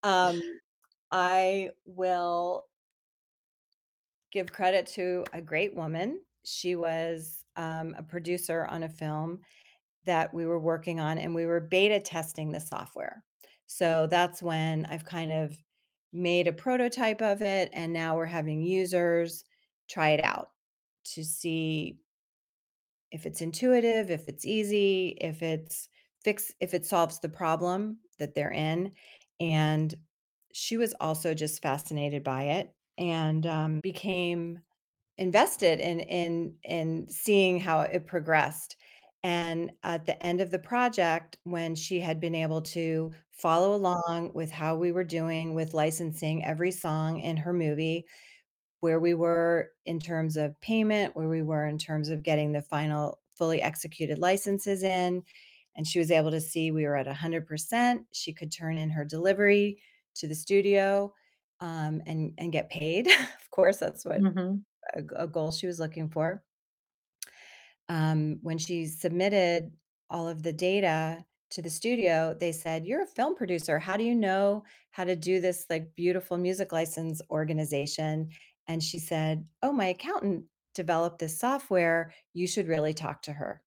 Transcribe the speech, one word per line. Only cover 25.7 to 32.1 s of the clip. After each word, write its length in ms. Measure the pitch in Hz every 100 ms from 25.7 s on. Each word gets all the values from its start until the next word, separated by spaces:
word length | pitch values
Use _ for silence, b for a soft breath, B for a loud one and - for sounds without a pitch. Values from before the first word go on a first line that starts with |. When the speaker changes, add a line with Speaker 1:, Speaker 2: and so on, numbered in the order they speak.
| - - b b _
Speaker 1:
fix, 280 | - 208 - -
if 120 | 180
it 120 | 180 175
solves 340 | 185 165 -
the 80 | 160
problem 680 | 160 165 160 175 185 214 220 _ _
that 160 | 147
they're 180 | - 143
in, 400 | - 156 165 190 B B B B _
and 540 | 165 156 151 156 156 160 _ _ _ _ _
she 240 | - - 226
was 180 | 226 -
also 340 | 156 156 165
just 280 | 156 156 -
fascinated 600 | 151 139 - 151 147